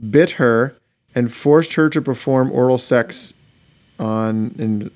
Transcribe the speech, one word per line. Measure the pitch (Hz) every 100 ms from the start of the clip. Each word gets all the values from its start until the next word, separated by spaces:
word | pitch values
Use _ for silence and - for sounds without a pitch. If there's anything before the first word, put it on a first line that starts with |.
| 110
bit | 135 180
her, | - 127 113 135 - _ _ _ 127
and | 120
forced | - 143 151 156 -
her | 156
to | 156
perform | 143 123 - 131 131
oral | - 127 127
sex | - 123 - - - - _ _ _ _ _ -
on, | 110 110 110 110 110 -
in, | 113 107 104